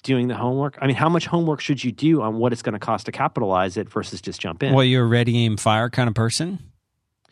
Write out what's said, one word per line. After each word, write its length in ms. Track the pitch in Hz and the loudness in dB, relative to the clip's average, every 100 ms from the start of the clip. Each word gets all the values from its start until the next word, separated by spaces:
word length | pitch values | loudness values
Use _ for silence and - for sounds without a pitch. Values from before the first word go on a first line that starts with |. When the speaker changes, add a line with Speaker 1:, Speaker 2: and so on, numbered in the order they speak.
Speaker 1:
doing 260 | - 131 123 | -2 0 0
the 60 | |
homework? 460 | 104 120 135 143 - | -2 -2 -2 -4 -2
I 60 | 135 | -2
mean, 80 | 120 | 2
how 120 | 156 | 2
much 200 | 170 - | 0 0
homework 340 | 170 165 151 | 0 0 -2
should 220 | - 131 | -2 -2
you 80 | 127 | -2
do 320 | - 156 160 | 0 2 2
on 140 | 110 110 | 2 0
what 140 | 120 | 0
it's 120 | 117 | -2
gonna 160 | - 104 | -4 -6
cost 260 | - 104 - | -2 -4 -4
to 60 | |
capitalize 640 | - 143 - 104 92 95 98 | -4 -2 -2 0 2 0 -2
it 100 | 95 | -6
versus 300 | 107 - 92 | -6 -8 -10
just 200 | - - | -12 -10
jump 220 | - 82 | -8 -4
in? 100 | 139 | 2
Speaker 2:
Well, 100 | 135 | 4
you're 220 | 127 127 117 | 4 4 4
a 20 | |
ready, 300 | 120 120 120 | 4 2 2
aim, 200 | 117 104 | 2 2
fire 340 | 113 107 120 | 2 2 0
kind 160 | 127 120 | 0 0
of 80 | 107 | 0
person? 420 | 113 - 170 190 - _ _ _ _ _ _ | -2 -2 -4 -8 -14 _ _ _ _ _ _